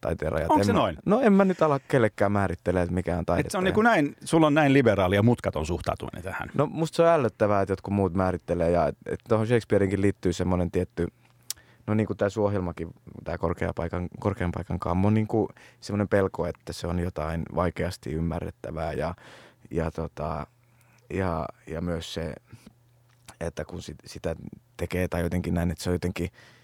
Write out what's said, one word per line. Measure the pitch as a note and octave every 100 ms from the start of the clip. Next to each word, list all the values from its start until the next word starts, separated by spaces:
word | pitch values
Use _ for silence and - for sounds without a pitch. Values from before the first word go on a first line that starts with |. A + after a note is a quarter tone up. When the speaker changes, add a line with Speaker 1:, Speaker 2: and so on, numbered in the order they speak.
Speaker 1:
taiteen | - E2 D#2
rajat? | D#2 D#2
Speaker 2:
Onko | D4+
Speaker 1:
En | -
Speaker 2:
se |
Speaker 1:
mä, | -
Speaker 2:
noin? | G#2+ D#2+ -
Speaker 1:
no | A3
en | B3
mä | G3 G3
nyt | F3+
ala | D#3 C#3
kellekään | - C3+ A2 - G2+
määrittelee, | G#2 F#2+ E2 - F2+
että | F2 F2+
mikä | F2 F2
on | E2+
taidetta | F2 -
Speaker 2:
Et |
se | G3
on |
Speaker 1:
ja | F#3
Speaker 2:
niinku | G#3
näin, | A#3 G3+ C#3+ - -
sulla | D#3+ D3+
on |
näin | D3 D3
liberaali | C3+ A#2 G2 F2+ G2+
ja |
mutkaton | A2+ A#2+ - - D2+
suhtautuminen | D2 - - - -
tähän. | F#2 - -
Speaker 1:
No | - D#3
musta | D3 D#3+ -
se |
on | E3
ällöttävää, | E3 A#2 - G#2 G2+
että | F#2+
jotkut | F#2+ -
muut | G2+ F#2+
määrittelee | F2+ F#2 F2 - F2 E2+
ja | F2 D2+
et, | - -
et | - -
tohon | A2 A2
Shakespeareinkin | A#2+ - G#2 G2 G2
liittyy | G2+ - F2+
semmonen | E2+ F2+ F2+ F2
tietty, | F2+ F2 - E2+ - _ _ - - _ _ -
no |
niinku | G#2+ G#2 G2+
tää | G2+
sun | A2 G2+
ohjelmakin, | G2+ F2+ E2+ E2 - - -
tää | - D#2+
korkeapaikan, | E2+ F2 F2 - E2+ F2+ F2+ -
korkean | G#2 F#2+ F2
paikan | - - F2+
kammo, | - F2+ G2+
niinku | A2 G#2+ A2+ G2 - - _
semmonen | - G2+ G2+
pelko, | G#2 F#2+ - E2+
että | - -
se | - F2
on | F2
jotain | F2 D#2+ D#2 E2 - D#2
vaikeasti | F2+ - E2+ - -
ymmärrettävää | D#2 E2 E2 E2+ - - D#2+ D#2+
ja, | D2+ D#2 F#2 - - - _ -
ja | E2 E2
tota, | D#2+ D#2+ - D#2 D#2 - _ _ _ _ _ -
ja, | F2 F#2 E2 C#2+ - -
ja | D#2
myös | F2 E2 -
se, | E2 D#2+ - _ - - _ _ _ _ _ - -
että | E2 - D2
kun | F2
sit, | - D2+ -
sitä | - F2 D#2+ - - _ -
tekee | F2 F2 F#2
tai | F2
jotenkin | F2 F2+ E2+
näin, | E2+ E2+
että | E2
se | F2+
on | F2
jotenkin | F2 - F2 - - _